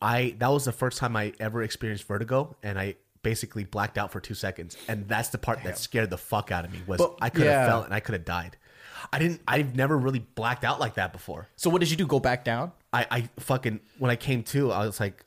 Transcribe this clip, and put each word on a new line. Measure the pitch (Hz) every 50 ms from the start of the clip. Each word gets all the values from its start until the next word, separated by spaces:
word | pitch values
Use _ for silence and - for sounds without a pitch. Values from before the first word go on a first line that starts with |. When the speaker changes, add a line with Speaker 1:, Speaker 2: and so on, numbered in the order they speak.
| 101
Speaker 1:
I, | 110 117 123 127 120 110 110
that | 120 127
was | 143 135 127
the | 123 113
first | - 131 127 - -
time | 131 120 113
I | 107 107 107 - -
ever | 110 110 110 117 110
experienced | 107 - - 120 110 104 104 -
vertigo, | - 101 104 113 110 127 135 151 160 - - -
and | 104 98 95
I | 95 101 - - _ _ _ _ -
basically | 110 113 - - - - 110 101
blacked | - - 104 104 104 -
out | 101 101 98 -
for | 98
two | - - 104
seconds. | - - 95 92 - 85 87 - - -
And | - 110 104 101 101
that's | 110 110 120 -
the | - 113
part | - 123 113 -
Speaker 2:
Damn. | - -
Speaker 1:
that | - -
scared | - - - 113 110 92
the | 90 -
fuck | - - 113 104 - - 98
out | 87 82
of | 87 92
me, | 87 90
was | 92 92 -
Speaker 2:
But, | 175 - - - -
Speaker 1:
I | 123
coulda | - 165 156 147
Speaker 2:
yeah. | 143 135 127
Speaker 1:
fell | 117 113 113 -
and | - 98
I | 107
coulda | - - 107 87
died. | 82 - 87 87 82 85 - - _ - - - - - - - - - -
I | 135
didn't, | 160 175 170 - -
I've | - 120 147 147 131 120
never | 131 131 139 156 143
really | 123 135 135 123
blacked | - - _ 117 110 117 127 - -
out | 120 147 -
like | 147 113 -
that | - 92 90 -
before. | 90 - - 73 78 - - _
Speaker 2:
So | - - 170
what | 170 180
did | 170 147
you | 156
do? | 160 185
Go | 135 147 131
back | 131 127 123 123 -
down? | 120 113 120 151 175 - _ _ _ -
Speaker 1:
I, | 120 117 -
I | 117 120 117 117 - -
fucking, | - - 131 131 - 117 107 107 - _ _ -
when | 131 123
I | 120
came | - - 143 131 120 107
to, | - - 139 143 123 95
I | 98 107
was | 110 - -
like, | 110 98 - - -